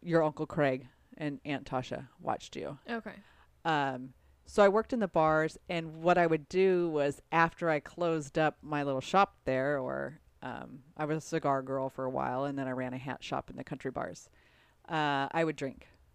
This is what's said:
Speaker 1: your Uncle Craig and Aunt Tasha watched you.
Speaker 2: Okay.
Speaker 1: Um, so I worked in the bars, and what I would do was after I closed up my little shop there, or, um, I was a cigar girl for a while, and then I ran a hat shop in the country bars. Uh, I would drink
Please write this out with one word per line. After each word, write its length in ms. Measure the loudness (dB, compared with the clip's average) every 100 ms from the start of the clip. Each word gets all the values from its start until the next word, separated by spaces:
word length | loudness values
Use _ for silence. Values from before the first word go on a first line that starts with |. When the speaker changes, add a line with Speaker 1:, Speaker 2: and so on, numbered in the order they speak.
Speaker 1:
your 220 | 0 2
Uncle 200 | 2 0 -4
Craig 420 | 2 2 2 -6 _ _ -8
and 240 | -6 -6
Aunt 200 | -6 -6
Tasha 440 | -4 -6 -4 -8 -10 -8
watched 380 | -6 -6 -6 -10
you. 220 | -8 -10 -10
Speaker 2:
Okay. 240 | -10 -10 -16 -20 _ _ _
Speaker 1:
Um, 480 | -2 0 0 -4 -10 -18 _ _ -4
so 120 | 6
I 40 | 6
worked 240 | 6 0
in 60 | -2
the 80 | 0
bars, 500 | 4 4 4 2 -4 -6
and 340 | -6 -6 -2
what 160 | 4 4
I 80 | 4
would 220 | 2 0
do 400 | 2 4 4 2
was 320 | 2 0 -2 0
after 400 | 2 2 2 0
I 80 | 0
closed 580 | -2 -2 0 0 -2 0
up 220 | 0 0
my 200 | -6 -4
little 180 | -2 -2
shop 360 | 2 4 4 _
there, 340 | -2 0 0 0
or, 400 | -2 -4 -6 -10 _ -14
um, 380 | -12 -10 -12 -18 -16 -6
I 80 |
was 140 | -2 -2
a 20 |
cigar 420 | -2 -2 0 0
girl 260 | 0 -4 -4
for 160 | -4
a 60 | -4
while, 340 | -2 -2 -2
and 140 | -2 -2
then 80 | -4
I 60 |
ran 200 | -4 -4
a 60 | -6
hat 240 | -8 -10
shop 260 | -6 -6 -6
in 60 |
the 80 | -12
country 300 | -10 -8 -6
bars. 360 | -6 -8 -10 -20 _ _ _ _ _ -6
Uh, 400 | -2 0 0 0
I 140 | 0
would 100 | 0
drink 320 | -2 -8 -10 -20 _ _